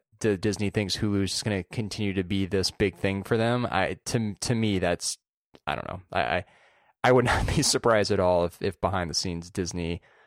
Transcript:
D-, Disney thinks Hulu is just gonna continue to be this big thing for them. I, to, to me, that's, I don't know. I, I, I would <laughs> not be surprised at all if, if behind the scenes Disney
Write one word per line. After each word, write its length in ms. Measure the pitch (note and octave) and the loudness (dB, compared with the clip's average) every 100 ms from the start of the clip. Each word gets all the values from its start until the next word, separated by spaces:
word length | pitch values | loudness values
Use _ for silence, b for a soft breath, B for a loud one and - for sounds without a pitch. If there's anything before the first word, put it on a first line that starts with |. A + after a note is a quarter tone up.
| _ - | _ -2
D-, 180 | A2 G2 | 0 2
Disney 320 | G#2+ F#2+ G2+ | 0 0 -2
thinks 260 | G#2+ G2 - | -2 -2 -2
Hulu 280 | G#2+ G2+ | 0 0
is 80 | F#2+ | 0
just 120 | - | -2
gonna 200 | A2+ G2 | -2 -4
continue 500 | E2+ - G#2 - G#2 | -4 -6 -6 -4 -2
to 100 | F#2+ | -2
be 220 | F2 G2 F#2 | -2 0 0
this 260 | G2 F2+ | 0 -2
big 240 | - G2+ - | 0 -2 0
thing 280 | G2 G2 | -2 -2
for 120 | F#2+ A#2 | 0 0
them. 320 | A#2 B2 A#2+ | 2 0 -2
I, 280 | F#2+ F#2 F#2+ - | 0 -2 -4 -4
to, 300 | B2 G#2+ G2 | -2 -2 -4
to 140 | - A#2 | -2 0
me, 240 | A2 F#2+ | 2 2
that's, 380 | F2 E2+ - - _ _ _ - - | 0 -2 -4 -8 _ _ _ -12 -6
I 80 | C#2+ | -6
don't 120 | G1+ | -6
know. 140 | F#2 - | -10 -6
I, 100 | F2+ | -2
I, 240 | B1 F2+ - b b b b b | 0 -2 -4 b b b b b
I 80 | B2 | 4
would 140 | B2+ A#2+ | 6 4
<laughs> 0 | |
not 220 | - - | 2 0
be 160 | - | 2
surprised 480 | C#3 - A#2+ A2 G2+ | 2 2 4 4 4
at 80 | G2 | 2
all 260 | F2+ F2+ F2 | 4 4 2
if, 160 | - | -2
if 180 | G2+ - | -6 -2
behind 300 | F#2 F#2+ E2+ | -2 0 -2
the 60 | D2+ | -2
scenes 340 | F#2+ E2+ F2 | -4 -4 -6
Disney 520 | - E2+ F2 E2+ F2 b b | -6 -4 -4 -4 -6 b b